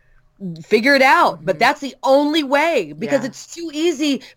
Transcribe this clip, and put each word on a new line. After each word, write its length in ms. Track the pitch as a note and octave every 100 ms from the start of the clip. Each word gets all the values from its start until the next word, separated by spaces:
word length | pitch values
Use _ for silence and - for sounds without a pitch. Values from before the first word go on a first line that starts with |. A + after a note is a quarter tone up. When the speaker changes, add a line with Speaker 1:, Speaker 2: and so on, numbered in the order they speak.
| _ _ _ - F#3+ E3
Speaker 1:
figure 300 | - A3 B3
it 80 | C#4
out. 420 | C4 E4 C#4 E3
But 120 | D#3 F#3
Speaker 2:
Mm-hmm. 20 |
Speaker 1:
that's 220 | A#3+ C#4
the 140 | C4+ -
only 400 | C4 C4+ D4 D#4+
way, 520 | C4+ C#4 E4 D4 D#3 D3+
because 240 | G#3+ C#4
Speaker 2:
Yeah. 60 | B3
Speaker 1:
it's 280 | - -
too 160 | E4 E4
easy 480 | C#4+ E4+ C4 D4+ C4 -